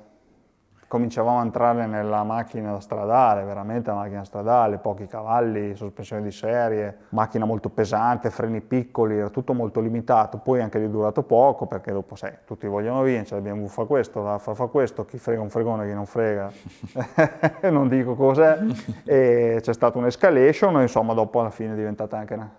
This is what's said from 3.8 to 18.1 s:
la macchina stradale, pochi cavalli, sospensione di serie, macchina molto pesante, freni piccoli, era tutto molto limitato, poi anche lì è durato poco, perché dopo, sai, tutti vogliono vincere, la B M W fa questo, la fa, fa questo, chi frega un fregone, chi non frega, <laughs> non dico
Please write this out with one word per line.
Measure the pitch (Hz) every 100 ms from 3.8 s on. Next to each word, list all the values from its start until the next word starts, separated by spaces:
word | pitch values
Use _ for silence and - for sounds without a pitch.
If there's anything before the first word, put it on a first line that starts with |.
| 113
la | 101
macchina | 101 101 95
stradale, | 101 104 120 113 101
pochi | 110 101 98
cavalli, | 110 110 120 117 107 104
sospensione | 98 104 - 101 107
di | 104
serie, | - 110 120 117 107 104 98 _
macchina | 110 110 117 110
molto | 110 104
pesante, | - 104 107 117 120 120
freni | - 113 110
piccoli, | - 127 123 - 110 107
era | 101
tutto | - 127
molto | 127 110 113
limitato, | 113 117 117 117 107 110
poi | - 127
anche | 110 110
lì | 107
è |
durato | 107 107 123
poco, | - 117 139 135 110
perché | 95 -
dopo, | 98 - 98
sai, | - -
tutti | - 107 104
vogliono | 101 110 131
vincere, | 135 120 101 101
la | 101
B | 101
M |
W | 101
fa | - 107
questo, | 143 113 -
la | 104 104
fa, | -
fa | 107 120
questo, | 147 120 - 104
chi | 123
frega | - 113
un | 104
fregone, | 117 117 110 104
chi |
non | 104 101
frega, | 117 110 104 98 101 - - - 131 123
<laughs> | - 151 - 156 - 190
non | 147 131
dico | 131 123